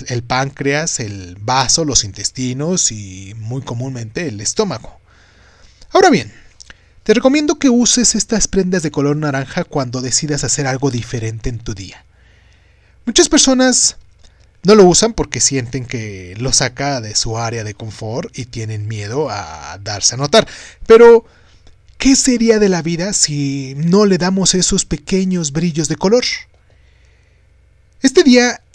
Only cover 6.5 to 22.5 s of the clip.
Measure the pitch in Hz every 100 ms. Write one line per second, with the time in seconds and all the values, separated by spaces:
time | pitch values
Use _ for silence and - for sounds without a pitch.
6.5 | _ - - _ - - 220 262 302 302
7.5 | 339 277 240 233 - 226 214 - 214 -
8.5 | 190 180 185 151 147 139 147 151 135 131
9.5 | - 175 147 127 127 127 - 147 143 127
10.5 | - 135 131 139 120 - 120 110 113 127
11.5 | 120 - 101 90 - _ _ _ _ _
12.5 | _ _ _ _ _ - 285 - 320 -
13.5 | 254 254 247 - - - _ - _ _
14.5 | _ 170 214 180 170 220 220 143 123 -
15.5 | 135 120 135 117 123 107 95 90 98 131
16.5 | - 127 123 143 135 107 104 117 113 117
17.5 | 117 107 101 113 - 110 127 226 - 120
18.5 | 117 110 107 104 110 101 131 143 104 80
19.5 | 78 71 98 104 101 - 123 143 226 -
20.5 | - - - - 226 233 233 - _ _
21.5 | - - - - - 262 269 - 240 226